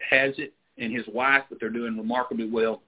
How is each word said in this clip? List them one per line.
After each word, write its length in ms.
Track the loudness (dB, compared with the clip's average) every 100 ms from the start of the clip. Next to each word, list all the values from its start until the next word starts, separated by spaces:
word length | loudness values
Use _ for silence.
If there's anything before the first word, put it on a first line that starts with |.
| 2
has 240 | 4 4 0
it 140 | -8 -12 _ -8
and 140 | -6
his 140 | -4 -4
wife, 320 | 0 4 4 2
but 120 | -6
they're 100 | -6
doing 260 | -4 -4 -4
remarkably 540 | -2 -2 -2 -2 -2
well. 320 | 2 2 0